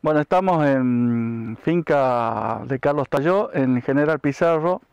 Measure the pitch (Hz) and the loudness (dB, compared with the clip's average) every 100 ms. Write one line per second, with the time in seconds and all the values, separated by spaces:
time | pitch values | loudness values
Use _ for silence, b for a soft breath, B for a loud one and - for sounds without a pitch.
0 | 151 151 147 185 190 170 147 135 127 123 | 2 0 2 2 2 2 2 2 2 2
1 | 120 117 113 117 110 113 - 170 160 147 | 2 0 -2 -6 -8 -6 -2 -2 2 0
2 | 131 123 117 110 110 113 123 135 143 147 | 2 0 -2 -2 -4 -6 -6 -2 -2 -2
3 | 135 143 147 190 208 - 131 123 120 139 | -2 -2 0 0 -2 -2 0 0 0 0
4 | 147 151 147 139 170 165 165 180 _ | 2 0 -2 0 0 2 0 -4 _